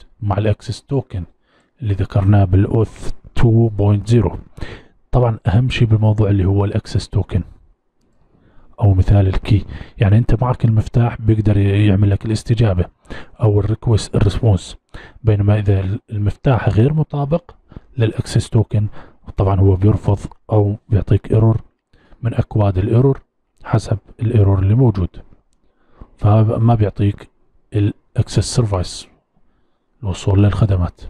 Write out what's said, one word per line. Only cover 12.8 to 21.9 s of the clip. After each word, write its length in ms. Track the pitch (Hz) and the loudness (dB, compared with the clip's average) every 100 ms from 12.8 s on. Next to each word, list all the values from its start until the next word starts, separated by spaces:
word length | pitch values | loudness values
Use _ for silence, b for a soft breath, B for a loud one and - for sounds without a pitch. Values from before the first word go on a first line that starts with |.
| - _ B B B - | -4 _ B B B -2
او 200 | 110 104 | 0 2
الريكوست 560 | 98 110 127 104 - 107 | 0 -2 0 -2 0 0
الريسبونس، 600 | 101 - 110 92 - - _ B B B | 0 0 0 0 -4 -20 _ B B B
بينما 340 | 113 101 101 107 | -2 0 2 0
اذا 220 | 101 95 | 0 -2
ال-، 200 | 92 101 - | -2 -8 -8
المفتاح 580 | 104 104 - 143 120 120 | -4 -4 -2 0 0 2
غير 240 | 98 135 | 2 2
مطابق 580 | 156 - 143 139 170 - - _ B B - | 0 -4 -4 -4 -4 -6 -20 _ B B -4
للاكسس 540 | 110 - - 117 - | -4 -4 -4 -4 0
Token 380 | 117 - 107 107 B B B - - | -2 0 -2 -4 B B B -10 -2
طبعا 240 | 98 95 | 0 2
هو 160 | 98 92 | 2 4
بيرفض 420 | 104 - - 98 - - - | 2 2 -2 -4 -6 -18 -4
او 240 | 110 101 104 - | 0 0 -4 -2
بيعطيك 440 | 101 - 101 - | -2 0 -2 0
ايرور 280 | 110 113 107 - _ _ | 2 2 0 -6 _ _